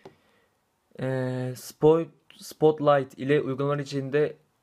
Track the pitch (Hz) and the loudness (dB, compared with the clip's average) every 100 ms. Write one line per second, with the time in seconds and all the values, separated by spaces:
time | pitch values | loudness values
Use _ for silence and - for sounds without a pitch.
0 | - _ _ _ _ _ _ _ _ - | -20 _ _ _ _ _ _ _ _ -10
1 | 131 131 127 127 127 123 - - 151 165 | -6 -4 -4 -4 -6 -10 -16 2 4 4
2 | 160 _ _ - - - 156 151 147 143 | 0 _ _ -20 -20 2 2 4 2 2
3 | 135 - 131 160 - 131 139 143 139 143 | 0 -6 0 0 0 -4 -2 -4 -4 -8
4 | 135 143 151 - _ _ | -2 0 -2 -4 _ _